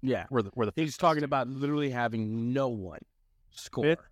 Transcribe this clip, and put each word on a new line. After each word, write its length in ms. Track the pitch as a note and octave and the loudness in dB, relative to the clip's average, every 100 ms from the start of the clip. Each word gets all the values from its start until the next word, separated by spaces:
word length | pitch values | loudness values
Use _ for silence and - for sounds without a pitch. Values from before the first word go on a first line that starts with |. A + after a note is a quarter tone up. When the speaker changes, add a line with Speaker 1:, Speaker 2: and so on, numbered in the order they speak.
Speaker 1:
Yeah. 240 | C3 G#2+ - | -2 -2 0
Speaker 2:
We're 120 | B2+ | -2
the, 80 | G2 | -2
we're 120 | B2 G#2+ | 0 0
the 60 | D#3 | 0
Speaker 1:
He's 160 | D#3 | -2
Speaker 2:
fifth 60 | - | 2
Speaker 1:
talking 200 | F3 D3+ | 2 2
Speaker 2:
best. 20 | |
Speaker 1:
about 240 | C#3+ C#3 B2 | 2 0 0
literally 420 | C3+ C#3+ D3 C#3+ | -2 0 0 0
having 640 | B2 A#2+ A2+ G#2+ A2+ A#2 | 0 0 0 -2 -2 0
no 160 | C3+ C3 | 0 0
one 320 | A2+ F#2 D#2 - _ _ _ _ | -2 -8 -12 -18 _ _ _ _
score. 340 | - - - | -18 -8 2
Speaker 3:
Fifth 240 | C#3+ E3 - | 4 4 0